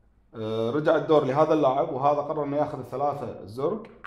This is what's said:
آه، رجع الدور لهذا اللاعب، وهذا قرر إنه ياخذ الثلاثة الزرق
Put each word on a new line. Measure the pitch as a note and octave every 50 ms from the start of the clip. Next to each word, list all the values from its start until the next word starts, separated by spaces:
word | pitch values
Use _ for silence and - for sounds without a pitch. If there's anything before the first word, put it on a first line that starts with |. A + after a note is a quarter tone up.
| _ _ _ _ _ _ -
آه، | A#2+ A2 A2 A2 A2 A2+ A2+
رجع | B2 D3+ D3+ E3 E3
الدور | D3+ - D#3 D#3+ D3 -
لهذا | C3 C3 D3 D#3 D3+ E3
اللاعب، | D#3 D3 C3 C3 C#3 D#3+ E3+ C#3+
وهذا | B2+ C3+ C#3+ D3 D3
قرر | C3+ - D#3 D3+ D3
إنه | C#3 C#3+
ياخذ | D3 D3 C#3 - C3
الثلاثة | B2 - - B2+ C#3+ D3 C3+ - B2+ G#2+ F#2+ - -
الزرق | F#2+ G#2+ B2 C3+ E3 G#3 G#3+ - - - - -